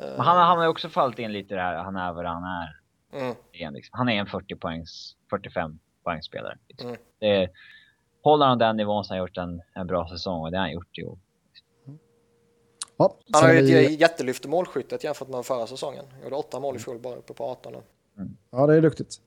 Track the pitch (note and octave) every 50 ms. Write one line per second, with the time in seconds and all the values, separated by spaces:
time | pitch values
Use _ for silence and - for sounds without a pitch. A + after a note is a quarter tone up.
0 | - C#3 C3+ B2+ A#2+ D#3+ F3 F#3 E3+ E3+ F3+ E3+ E3 D#3+ D#3+ - - D#3+ - F3+
1 | D3 B2+ G#2+ - A#2 G#2+ G#2 G2+ G2 - G2+ F#2 F2+ F2+ E2 D#2+ F2+ G2 F#2+ F#2+
2 | F2+ F2+ E2 E2+ F2 F2 E2+ E2+ F2+ F#2 F#2 F2 E2 D#2 D2 _ _ _ _ _
3 | _ _ - C#3+ C3 B2 A2+ - _ _ _ F2 E2+ D#2 C#2+ A#1+ - - - A#2+
4 | B2+ B2 A2 G2+ G2+ - - F#2 - - F2 - - F2 E2 E2 D#2+ - - -
5 | - - - _ _ _ G#2 G2 - F#2 - F#2 E2 D#2+ D#2 E2 _ _ _ _
6 | _ F2 E2+ D#2 - - - A1 A1 G1+ - - _ _ - - B2+ B2 A#2+ -
7 | _ _ _ _ G#2+ G#2+ G2+ G2 F#2 F2+ - _ - - - - _ _ _ _
8 | _ _ _ _ - D3 D3+ D3+ C#3+ C3 B2 A#2 A#2 A2 A2 A2 G#2 G#2 G#2 G#2
9 | G2 - G2 F#2 F#2 F2 - F#2 F2 F2 E2+ E2+ - _ _ F#2+ F#2 F2 F2+ F2
10 | E2+ E2 E2+ F2 - F#2+ F2+ E2 D#2+ E2 F2 F#2+ F#2+ D#2+ C#2+ E2+ F2+ - - F2
11 | E2+ - E2+ F#2 _ _ _ _ _ _ _ - _ _ _ _ _ C#3 D3 D#3+
12 | _ _ _ _ _ _ _ _ _ _ _ _ _ _ _ _ - - _ -
13 | - - - _ _ - - D3+ D#3+ D#3+ E3 E3 C#3 C3+ C3+ - - D3 D#3 D3
14 | E3 E3 - - C3 B2+ B2 - - C#3 D#3 F3+ F3+ - - C#3 A#2 - B2 B2
15 | - D3+ C#3+ - C3+ C3 C3 B2 A#2 - C3 A#2+ A2+ A2+ C3 C3+ E3 D3 B2+ C3
16 | C3+ C3 C3 C3+ - A#2+ C3 D3 D3+ - - B2+ C#3 C#3 C3 A#2 A#2 - B2 A2+
17 | B2 B2+ B2 B2+ - - B2 - B2 B2+ B2 - - B2 B2 B2+ A#2 _ _ _
18 | _ _ _ G2+ F#2+ - G2 - _ _ - B2+ C#3+ D3+ D#3 D#3+ D#3+ D3+ - -
19 | G#2+ - - - _